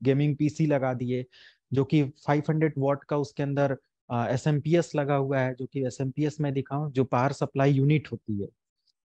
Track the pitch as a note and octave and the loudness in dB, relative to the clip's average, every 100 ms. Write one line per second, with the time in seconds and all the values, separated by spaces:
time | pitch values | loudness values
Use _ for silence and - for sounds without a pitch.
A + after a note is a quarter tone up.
0 | B2+ C3+ D3 D3 D3+ D3 D#3+ C#3+ C3 B2 | 2 2 2 2 -2 0 0 2 0 -4
1 | B2 B2 B2 _ - _ _ B2+ C3+ D#3 | -4 -4 -6 _ -20 _ _ -2 2 2
2 | C#3 - - D3 D3+ D#3 D#3 D3 C3+ C#3+ | 2 -4 0 0 2 0 0 0 -2 -2
3 | - D3 C3+ - C#3+ C#3 C#3+ C3 _ _ | -2 -4 -4 -4 -2 0 0 -2 _ _
4 | _ A#2+ A2+ B2+ D#3 D3 D3+ E3+ E3 D3+ | _ -2 0 0 2 0 2 0 2 -2
5 | C#3 C#3+ C3+ C#3 B2+ B2+ C3 C#3 B2+ - | 0 0 0 0 0 -4 -8 -4 -4 -4
6 | C3+ C3 D3+ D3 D3 C#3 C3 C#3 D3+ C3 | -6 -2 -4 -2 -4 -4 -4 -6 -2 -2
7 | B2+ B2 C3 C3+ C3+ C#3 C#3 C3+ C#3 D3+ | 0 2 0 0 -4 2 2 4 4 2
8 | - A2+ - G#2 G2 _ _ _ _ _ | 0 -12 -8 -6 -8 _ _ _ _ _